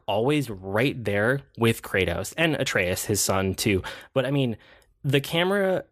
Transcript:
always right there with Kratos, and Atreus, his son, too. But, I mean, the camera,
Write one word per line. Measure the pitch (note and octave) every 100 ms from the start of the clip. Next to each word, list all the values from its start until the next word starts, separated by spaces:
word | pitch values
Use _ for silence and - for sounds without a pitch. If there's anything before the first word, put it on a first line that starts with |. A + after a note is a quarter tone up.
| -
always | G#2 B2 D3+ A#2
right | F#2+ F#2+ G#2 C3 A#2+
there | G#2 G2+ A2+ C3+ - -
with | A2+ A2+
Kratos, | - G2 F2 E2+ - -
and | E3
Atreus, | D3 C3 - F2+ F#2
his | - G2+
son, | - F#2+ F#2+
too. | F#2 A2+ F#2+ - - -
But, | C3
I | B2+
mean, | C#3+ B2+ G#2+ - - _ _
the | C#3+ C#3
camera, | C3+ E3+ F#3 G3+ F#3+ F3+ -